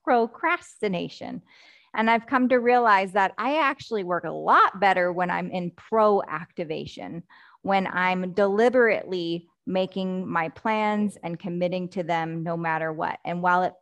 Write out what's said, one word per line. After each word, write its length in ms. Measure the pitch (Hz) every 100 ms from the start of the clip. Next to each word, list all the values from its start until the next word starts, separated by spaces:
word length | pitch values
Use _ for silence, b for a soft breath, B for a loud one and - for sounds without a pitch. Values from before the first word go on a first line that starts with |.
procrastination. 1400 | 311 240 233 - 330 349 - - 208 175 165 - - - _ b b b b
And 140 | 214 220
I've 160 | 233
come 240 | 226 262 254
to 100 | 247
realize 520 | 240 247 233 190 190
that 220 | 196 190 -
I 220 | 247 311
actually 440 | 277 277 - 214
work 200 | 180 170
a 80 | 160
lot 480 | 156 165 320 415 185
better 320 | 196 185 180
when 180 | 175 180
I'm 220 | 180 180
in 200 | 185 175
proactivation, 1500 | - - 220 214 196 - 156 170 - 156 151 147 - - 165 - b b b
when 260 | 190 196 185
I'm 460 | 180 185 185 185
deliberately 1120 | 185 196 202 240 247 226 185 - 185 170 170 _ _
making 640 | - 185 185 190 190 185 180
my 220 | 170 165
plans 680 | - 220 214 214 208 208 -
and 160 | 170 170
committing 500 | 185 175 175 180 180
to 140 | 185
them 400 | 170 165 165 165
no 140 | 165 170
matter 340 | 165 160 160
what. 280 | 156 170 -
And 180 | - 175
while 220 | 180 180
it 120 | 180 -